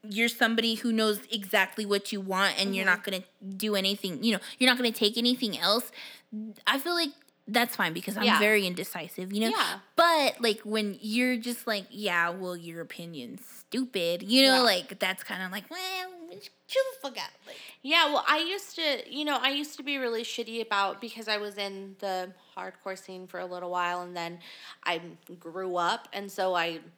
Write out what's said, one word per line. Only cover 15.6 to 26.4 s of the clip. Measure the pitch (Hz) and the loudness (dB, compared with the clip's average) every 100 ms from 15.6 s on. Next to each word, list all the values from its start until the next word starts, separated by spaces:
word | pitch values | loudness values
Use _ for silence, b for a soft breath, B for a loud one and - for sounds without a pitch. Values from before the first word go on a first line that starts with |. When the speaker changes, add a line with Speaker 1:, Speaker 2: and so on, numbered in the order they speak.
| - | -10
Speaker 1:
"Well, | 349 370 370 370 359 330 381 - _ _ | -10 -6 -6 -8 -12 -18 -18 -20 _ _
chill | - 262 | 0 0
the | - | -4
fuck | 277 220 | -10 -8
out." | - _ B | -10 _ B
Like | B B B | B B B
Speaker 2:
Yeah, | 269 330 302 | 2 4 6
well, | 294 - | 4 4
I | 302 | 2
used | 339 392 - | 2 -4 -8
to, | - 311 254 - | -4 -2 -2 -6
you | 285 | -4
know, | 302 262 | -2 2
I | 262 | 2
used | 285 294 - | 0 -6 -8
to | |
be | 277 277 | -6 -2
really | 247 226 | -2 -4
shitty | 226 - 220 226 | -6 -8 -6 -6
about, | 226 202 196 202 | -2 0 0 -2
because | 226 226 214 | -10 -10 -4
I | 208 | -4
was | 208 202 | -4 -6
in | 202 190 196 190 | -8 -8 -14 -8
the | 202 185 185 190 _ - | -4 -4 -6 -12 _ -12
hardcore | 185 185 190 190 | -12 -10 -10 -10
scene | - 185 185 | -12 -14 -10
for | 175 | -8
a | |
little | 180 180 175 | -8 -6 -4
while, | 180 175 175 | 0 0 -2
and | 180 | -6
then | 175 170 170 B B B B | -6 -6 -8 B B B B
I | - 170 170 165 - 175 | -2 -2 -6 -16 -18 -16
grew | 165 175 190 175 | -12 -8 -2 2
up, | 175 226 - | 2 0 -4
and | 202 202 | -10 -8
so | 202 | -2